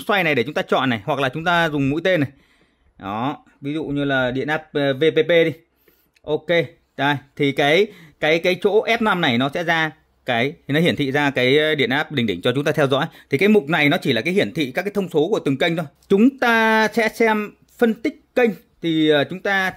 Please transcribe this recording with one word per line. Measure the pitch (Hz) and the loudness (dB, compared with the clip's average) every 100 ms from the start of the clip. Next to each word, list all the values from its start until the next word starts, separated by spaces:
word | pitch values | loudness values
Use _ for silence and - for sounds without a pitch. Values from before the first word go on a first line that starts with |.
| - | -2
xoay | 208 | 0
này | 165 139 | 0 0
để | |
chúng | 113 | 0
ta | - | -2
chọn | - 185 131 | -2 0 0
này, | 113 | -2
hoặc | 123 139 | -2 -2
là | 135 | -2
chúng | 156 165 | -2 0
ta | 170 165 | 2 2
dùng | 147 135 | 0 0
mũi | 151 | 0
tên | 185 180 | 0 0
này. | 135 - _ _ _ _ _ - | 0 -6 _ _ _ _ _ -14
Đó, | 98 104 127 - _ _ | -8 -6 -6 -6 _ _
ví | 139 | -10
dụ | 156 | -8
như | 139 143 143 | -6 -4 -2
là | 135 127 | 0 -2
điện | 131 131 | -2 -4
áp, | 156 - | -6 -4
ờ, | 147 139 | -4 -2
V | 143 160 151 | 0 0 2
P | 151 | 2
P | |
đi. | 170 165 143 _ _ _ _ _ _ | 4 2 -2 _ _ _ _ _ _
Ok, | - 151 - 170 135 - _ - | -6 -6 -2 -2 -2 -8 _ -4
đây, | 135 143 - - | -2 -2 -6 -4
thì | 143 | -2
cái, | 135 143 165 214 - - - | 0 2 2 2 -4 -20 -6
cái, | 151 165 | -2 0
cái | 180 180 | 0 0
chỗ | 208 208 - | 2 2 0
F | 226 | 0
năm | 214 185 | 0 0
này | 156 117 | 0 0
nó | 139 | 0
sẽ | 160 | -2
ra | 165 165 156 - _ _ - | -2 -2 -2 -6 _ _ -4
cái, | 120 131 165 - | -2 -2 -4 -4
thì | |
nó | 143 | 0
hiển | 123 101 | 0 0
thị | 139 | -2
ra | 139 143 | -2 -2
cái, | 131 127 143 | 0 2 2
ờ, | 156 151 | 2 0
điện | 117 | 0
áp | 135 156 | -2 -2
đỉnh | 147 113 | -2 -2
đỉnh | 90 | -2
cho | 120 127 | -2 -2
chúng | |
ta | 147 | -2
theo | 147 135 | 0 0
dõi. | 131 160 - - | 0 -2 -8 -4
Thì | 139 | 0
cái | 202 | 4
mục | 214 139 | 4 2
này | 165 147 | 2 2
nó | 175 | 2
chỉ | 170 | 0
là | 113 | -2
cái | 156 | 0
hiển | 190 208 | -2 -2
thị | 175 131 127 | -2 -6 -4
các | |
cái | 190 | -6
thông | 202 185 | -4 -2
số | 160 160 | 0 0
của | 208 | 0
từng | 156 135 | -2 -2
kênh | 175 165 | -2 -2
thôi. | 156 _ - | -8 _ 0
Chúng | 196 240 277 | 4 4 4
ta | 247 226 220 220 214 | 0 2 2 2 0
sẽ | 220 226 | 0 -2
xem | - 226 214 208 - _ - | 0 0 0 -4 -12 _ 0
phân | 240 | 0
tích | 214 302 - _ - | 0 -6 -8 _ 0
kênh | 247 180 _ _ | 0 -2 _ _
thì, | 170 160 151 | -4 0 2
ờ, | 147 | 2
chúng | 139 180 | 0 -4
ta | 202 196 190 | -4 -2 -2